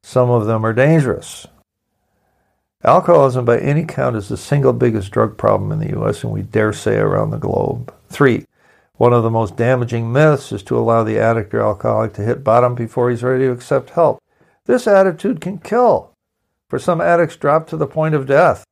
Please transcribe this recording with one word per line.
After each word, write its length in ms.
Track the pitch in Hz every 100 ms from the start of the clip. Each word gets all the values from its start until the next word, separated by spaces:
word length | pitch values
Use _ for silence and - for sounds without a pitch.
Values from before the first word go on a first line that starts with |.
Some 260 | - 127 123
of 180 | 120 107
them 200 | 110 113
are 60 |
dangerous. 720 | 113 139 160 131 87 - - - _ _ _ _ _ _ _ _ _ _ _ _ _
Alcoholism 640 | - 156 180 170 135 127
by 140 | 117 117
any 260 | 139 147
count 320 | 160 - 131 113
is 120 | 98
the 80 | 101
single 340 | - 143 131
biggest 400 | 120 123 110 98
drug 240 | 117 110 -
problem 340 | 107 104 101
in 80 | 104
the 120 | 104
U 180 | 104 107
S, 160 | 104
and 80 | 113
we 100 | 104
dare 300 | 101 107 107
say 240 | 104 107 107
around 340 | 104 98 104
the 60 | 107
globe. 580 | - - - - 120 _ _
Three, 380 | - 139 110 - _ _ _ _
one 180 | _ 120
of 100 | 120
the 80 | 113
most 240 | 113 110
damaging 560 | - 117 131 120 120 117
myths 400 | 127 156 147 -
is 120 | 104
to 140 | - 120
allow 260 | 113 113
the 140 | 110 110
addict 360 | 113 113 104
or 60 | 113
alcoholic 540 | 107 101 117 110 110
to 80 | -
hit 200 | 107 127
bottom 320 | 120 117 123
before 360 | 123 117 - 123
he's 120 | 120
ready 220 | 123 131
to 80 | 131
accept 380 | 123 - 135 -
help. 280 | - 160 - _ _ _ _
This 240 | - 247 233
attitude 520 | 196 190 160 196 151
can 180 | 180 190
kill, 560 | - 233 247 135 - _ _ _ _ _ _
for 100 | -
some 220 | - 165
addicts 360 | 170 170 165 -
drop 320 | 143 156 160
to 80 | 160
the 100 | -
point 280 | 156 156
of 120 | 156 135
death. 380 | 139 170 123 _